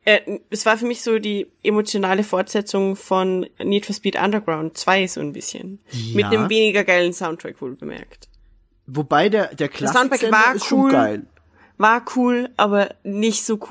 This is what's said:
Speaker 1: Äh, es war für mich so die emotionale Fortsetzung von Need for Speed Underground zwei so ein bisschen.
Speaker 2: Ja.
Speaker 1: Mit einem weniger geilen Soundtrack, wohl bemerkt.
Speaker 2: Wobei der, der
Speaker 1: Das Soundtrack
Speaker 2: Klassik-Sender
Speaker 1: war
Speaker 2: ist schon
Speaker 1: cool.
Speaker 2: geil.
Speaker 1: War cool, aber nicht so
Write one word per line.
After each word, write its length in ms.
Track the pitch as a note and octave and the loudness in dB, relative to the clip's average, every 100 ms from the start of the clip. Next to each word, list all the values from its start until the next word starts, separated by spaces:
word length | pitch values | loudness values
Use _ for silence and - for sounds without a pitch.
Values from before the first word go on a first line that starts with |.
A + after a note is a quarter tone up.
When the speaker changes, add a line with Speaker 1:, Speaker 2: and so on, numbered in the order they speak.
Speaker 1:
Äh, 360 | - G#3 - G3+ - | 2 2 2 -10 -6
es 160 | G#3+ A3 | -2 0
war 120 | A3 | 2
für 80 | A#3+ | 0
mich 160 | A#3+ | -4
so 160 | A#3 A3 | -2 0
die 260 | G#3+ G#3 - _ | 0 -4 -6 _
emotionale 640 | - G#3 G#3+ G#3 F#3+ F#3+ | 0 0 0 0 0 0
Fortsetzung 720 | G#3 F#3 F#3+ G#3+ G#3 G3 G3 G3 | 0 0 0 -2 0 0 0 -2
von 500 | - F#3+ F#3 F#3 - - | -2 0 2 0 -4 -6
Need 220 | - G3+ - | -2 -2 -2
for 80 | |
Speed 260 | G3+ G3 - | -4 -2 0
Underground 560 | G3 G#3 G#3 D#3 D#3+ - | 0 0 -2 -4 -4 -4
zwei 300 | - F#3+ F3+ | 0 2 0
so 140 | - | -4
ein 120 | D3 | -8
bisschen. 440 | C#3 - - F#3 G3 - | -8 -12 -12 -14 -16 -12
Speaker 2:
Ja. 240 | B2+ A2+ D3+ | -8 -4 0
Speaker 1:
Mit 100 | G#3 | 2
einem 240 | A3 G3+ | 2 2
weniger 340 | A3 G#3+ G3+ | 2 2 2
geilen 300 | F#3+ F3+ F3 | 2 2 2
Soundtrack, 480 | F3 F3 E3 - - | -2 -6 -8 -12 -12
wohl 140 | C3 B2+ | -12 -12
bemerkt. 540 | D2 - - - - _ _ _ _ _ - | -12 -14 -16 -20 -20 _ _ _ _ _ -10
Speaker 2:
Wobei 420 | C3+ C#3+ D3 G3 | -6 0 2 4
der, 240 | G#3+ F3+ | 2 -2
der 140 | C#3+ C#3+ | -4 -6
Speaker 1:
Das 220 | - - | -2 0
Soundtrack 280 | B3 B3+ C4 | 2 2 0
Speaker 2:
Klassik-Sender 160 | A3 A3 A#3 | 2 4 4
Speaker 1:
war 80 | G#3 | 2
Speaker 2:
ist 100 | - | 0
schon 140 | C4+ | 2
Speaker 1:
cool. 100 | C4+ | 4
Speaker 2:
geil. 340 | C4+ A3 G#2+ - _ _ _ - - | 4 2 -2 -12 _ _ _ -16 0
Speaker 1:
War 280 | G#3 A#3 A#3 B3+ | 2 2 0 0
cool, 340 | B3 A#3+ B3 - | 2 2 -2 0
aber 340 | G#3 G3+ G3+ - | 2 2 0 -4
nicht 400 | G3 G3+ A3 G#3+ - | -8 0 0 0 -2
so 140 | G#3+ - | -4 -2